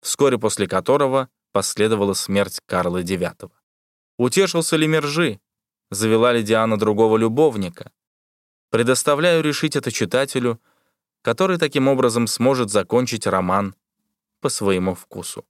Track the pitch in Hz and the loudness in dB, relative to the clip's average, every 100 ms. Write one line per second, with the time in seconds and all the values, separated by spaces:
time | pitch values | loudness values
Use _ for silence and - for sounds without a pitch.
0 | - - 143 120 107 - 95 95 87 143 | -8 0 2 2 -2 -2 -2 -2 0 2
1 | 139 131 127 _ _ 101 - - 107 110 | 2 0 -4 _ _ -4 -4 -2 0 2
2 | 101 95 - 98 95 - _ 90 87 90 | 0 -2 -2 -2 -2 -6 _ -4 -2 -4
3 | 87 95 85 - 90 _ _ _ _ _ | -4 -4 -4 -8 -20 _ _ _ _ _
4 | _ _ 123 180 190 170 160 160 156 156 | _ _ 0 2 0 0 -2 0 2 0
5 | 147 151 165 101 _ _ _ _ _ 98 | 0 -2 -2 -4 _ _ _ _ _ -4
6 | 110 110 120 120 107 110 113 107 107 107 | 2 4 4 2 2 2 2 0 0 2
7 | 113 110 113 117 156 110 92 85 - _ | 4 4 2 2 2 2 -6 -8 -20 _
8 | _ _ _ _ _ _ _ 113 117 127 | _ _ _ _ _ _ _ 0 2 2
9 | - 147 175 165 151 143 156 151 131 - | 2 2 2 2 0 -2 -2 -2 -4 -4
10 | 117 165 135 131 120 113 _ _ _ _ | -2 0 0 -2 -2 -4 _ _ _ _
11 | _ _ - 120 190 175 160 143 135 135 | _ _ -4 0 0 0 -2 0 2 2
12 | 127 117 113 - 123 131 110 104 92 120 | 2 0 -2 0 0 2 0 0 0 -2
13 | 127 113 104 92 90 95 101 - _ _ | -2 -4 -2 -2 0 -2 -2 -8 _ _
14 | _ _ _ _ 139 - 101 95 92 90 | _ _ _ _ -8 -2 0 0 0 -4
15 | - - 87 - - | -12 -16 -14 -14 -18